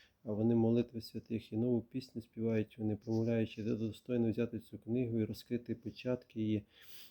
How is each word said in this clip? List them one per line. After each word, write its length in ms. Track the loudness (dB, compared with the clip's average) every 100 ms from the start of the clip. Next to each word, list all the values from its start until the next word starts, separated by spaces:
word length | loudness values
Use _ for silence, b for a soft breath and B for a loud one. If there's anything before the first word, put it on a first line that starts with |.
| b _
А 80 | -4
вони 220 | 2 4
молитви 460 | 6 6 4 2 -4
святих 520 | -10 -12 -6 -6 -4
і 40 | -2
нову 240 | 2 0
пісню 420 | -2 -8 -8 -12
співають 560 | -12 -4 0 0 0 -2
вони, 180 | -2 -2
промовляючи: 680 | 0 0 2 2 0 -2
«Ти 100 | -2
достойний 580 | -2 -2 -6 -2 2 2
взяти 280 | 2 -2 -4
цю 180 | -10 -14
книгу 420 | -4 0 0 0
і 40 |
розкрити 500 | 0 -2 -4 -6 -4
печатки 680 | -6 -6 -8 -4 -4 -4 -4
її, 220 | 0 0 B B B B B